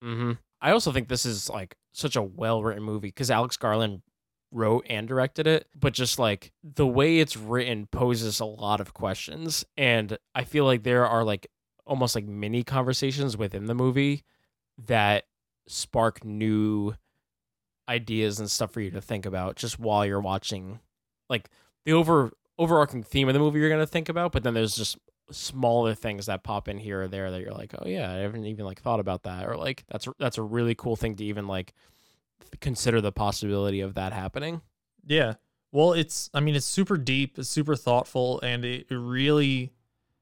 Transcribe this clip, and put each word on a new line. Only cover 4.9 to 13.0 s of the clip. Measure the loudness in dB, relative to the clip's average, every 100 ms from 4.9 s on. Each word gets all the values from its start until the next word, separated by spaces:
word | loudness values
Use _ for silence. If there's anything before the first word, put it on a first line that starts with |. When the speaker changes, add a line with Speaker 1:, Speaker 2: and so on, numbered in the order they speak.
| -6 -2
Speaker 1:
directed | 0 0 0 2
it, | 2 0 -2
but | 0
just, | 0 -2 2
like, | 2 0 -6 _
the | -6 2 4
way | 6 6 6
it's | 4 -2
written | -2 -2 0 -4 -4
poses | 0 2 2 0 -4
a | -6
lot | -4 0 0
of | -2
questions. | -6 -6 -4 -8 -8 -6 -6 -6 2
And | 4 4 0 -6 _
I | -6
feel | 0 4
like | 4 4
there | 4 4 4
are, | 4
like, | 2 -2 -6 _ _ _
almost, | -4 0 0
like, | 0 -4
mini | -6 -2 -2
conversations | 0 0 0 0